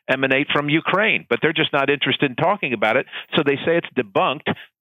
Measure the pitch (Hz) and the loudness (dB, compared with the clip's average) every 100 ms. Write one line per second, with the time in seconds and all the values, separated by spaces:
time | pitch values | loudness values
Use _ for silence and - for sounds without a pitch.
0 | - 131 135 131 143 147 147 160 - 185 | -4 0 2 2 2 0 2 0 0 0
1 | 214 151 - 120 151 160 147 143 135 143 | 0 0 -2 -2 0 0 0 0 0 0
2 | 139 - 143 123 165 202 147 113 107 120 | 0 0 -2 0 -2 0 -2 0 2 0
3 | - - - 170 143 139 - 170 - - | -2 -10 -4 -2 0 0 0 0 -2 -6
4 | 107 151 175 139 - - - _ | -2 0 0 -2 -4 -6 -8 _